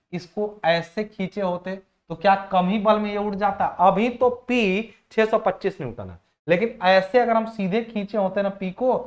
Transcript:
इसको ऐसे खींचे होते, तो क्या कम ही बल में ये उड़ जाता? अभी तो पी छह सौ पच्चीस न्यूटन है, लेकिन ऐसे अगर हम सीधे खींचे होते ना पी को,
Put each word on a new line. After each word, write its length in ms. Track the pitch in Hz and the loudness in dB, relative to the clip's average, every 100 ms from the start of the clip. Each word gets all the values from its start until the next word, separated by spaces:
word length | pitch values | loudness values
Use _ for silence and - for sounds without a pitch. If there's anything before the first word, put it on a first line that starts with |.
| - | -12
इसको 400 | 175 - 214 208 208 160 | -12 -10 -6 -6 -2 0
ऐसे 380 | 170 165 214 | 0 -2 -8
खींचे 380 | 214 - 185 208 | -8 -6 -8 -4
होते, 340 | 185 175 185 190 | -4 -4 -8 -12
तो 400 | _ _ - 165 | _ _ -14 -2
क्या 200 | 196 196 - | 2 2 2
कम 160 | 190 180 | 0 2
ही 120 | 220 | 0
बल 200 | 214 208 | 2 2
में 120 | 208 | 0
ये 60 | 208 | -4
उड़ 180 | 208 196 | -4 -2
जाता? 300 | 208 196 165 | -2 0 -4
अभी 440 | - 185 180 240 | 4 4 4 0
तो 180 | 240 247 | 2 0
पी 640 | 247 - 247 202 190 226 _ _ | 0 -2 0 2 0 -4 _ _
छह 140 | - 220 | 0 2
सौ 140 | 220 | 2
पच्चीस 420 | 208 185 196 196 | 0 -2 -6 -6
न्यूटन 280 | 127 107 95 | -10 -10 -14
है, 100 | 87 _ _ - | -16 _ _ 0
लेकिन 300 | 175 226 - | 2 2 0
ऐसे 360 | 180 190 190 247 | 4 4 4 2
अगर 140 | 233 | 4
हम 120 | 226 220 | 0 0
सीधे 340 | 220 185 220 | -4 -2 -2
खींचे 340 | 226 214 196 214 | -4 -8 -4 -2
होते 240 | 185 202 | -2 0
ना 80 | 202 | -4
पी 200 | 196 185 | -4 -8
को, 240 | 185 254 196 | -2 -2 -2